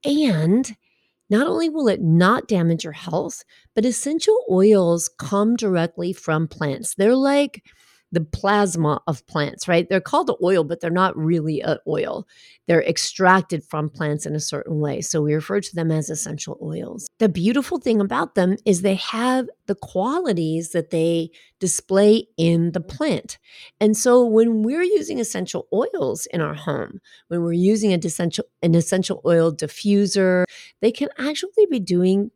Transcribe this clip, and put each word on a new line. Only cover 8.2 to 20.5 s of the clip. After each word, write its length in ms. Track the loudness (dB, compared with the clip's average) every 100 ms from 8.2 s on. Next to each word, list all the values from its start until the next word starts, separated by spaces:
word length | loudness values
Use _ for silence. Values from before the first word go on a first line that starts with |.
plasma 800 | -4 -4 0 2 2 0 0 -2 -4
of 180 | -8 _
plants, 420 | -4 -4 -6 -2
right? 220 | -2 0
They're 100 | -2
called 300 | 0 -2 -2 -2
oil, 220 | 0 0
but 160 | 0 -4
they're 120 | -2
not 260 | 0 0 0
really 440 | 0 0 -2 -4
a 180 | -4 -4 -4
oil. 400 | -4 -4 -8 -12 _ -20 _ 0
They're 160 | 0
extracted 800 | 2 -2 -4 0 4 4 2 -8
from 260 | -6 -6 -6
plants 380 | -6 -4 -4 -6
in 80 | -6
a 40 |
certain 400 | -6 -8 -6 -4
way. 220 | -2 -4
So 200 | -4 -2
we 120 | 0
refer 280 | 0 -2 -4
to 140 | -4 -4
them 160 | -2
as 200 | -2 -2
essential 480 | -8 -8 -10 -12 -12
oils. 480 | -10 -10 -10 -12 -16 _
The 100 | 0
beautiful 520 | 2 0 0 -2 -4
thing 200 | 0 0
about 360 | 0 -2 -2 0
them 200 | 0 0 0
is 160 | 0
they 140 | 0 -2
have 540 | -4 -4 0 0 -2 -12 -8
the 80 |
qualities 960 | -8 -6 -4 -2 -2 -2 -2 -2